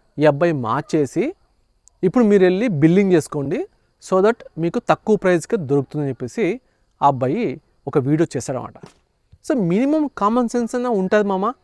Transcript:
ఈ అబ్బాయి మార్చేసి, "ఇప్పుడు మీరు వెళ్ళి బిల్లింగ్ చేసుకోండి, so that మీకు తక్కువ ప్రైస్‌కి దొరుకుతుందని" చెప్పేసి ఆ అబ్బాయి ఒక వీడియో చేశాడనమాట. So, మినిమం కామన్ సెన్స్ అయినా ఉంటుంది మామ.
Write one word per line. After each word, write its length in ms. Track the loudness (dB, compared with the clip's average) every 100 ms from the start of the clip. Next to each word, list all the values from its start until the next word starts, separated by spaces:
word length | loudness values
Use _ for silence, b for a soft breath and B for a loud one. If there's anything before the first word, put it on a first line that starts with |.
| _ 0
ఈ 60 | 2
అబ్బాయి 280 | 2 0
మార్చేసి, 800 | 0 -2 -4 -2 -2 0 -2 -4 -6 _ _ _ _ _ _
"ఇప్పుడు 200 | -2 2
మీరు 200 | 4 6
వెళ్ళి 240 | 4 2 0
బిల్లింగ్ 460 | 2 4 4 4
చేసుకోండి, 460 | 2 0 -6 -6 -6 -8 _ _ _
so 120 | -2 2 2
that 140 | 0 -8 -6
మీకు 220 | -4 -4 -2
తక్కువ 260 | -2 0 0
ప్రైస్‌కి 420 | 2 0 0 -6
దొరుకుతుందని" 520 | 0 -2 -2 -6 -6
చెప్పేసి 360 | -6 -8 -4 -2 -4 -10 _ _ _
ఆ 60 | 0
అబ్బాయి 540 | 0 -2 -2 -4 -6 _ _ -4
ఒక 100 | -2
వీడియో 300 | 0 0 0 -2
చేశాడనమాట. 400 | -6 -8 -10 -16 -20 _ _ _ _ -20 -4
So, 60 | -2 0
మినిమం 380 | 0 0 0 -2 -2
కామన్ 320 | -2 0 -2
సెన్స్ 260 | -2 -4 -4
అయినా 140 | -2
ఉంటుంది 380 | -2 0 0 2
మామ. 260 | -2 -4 -6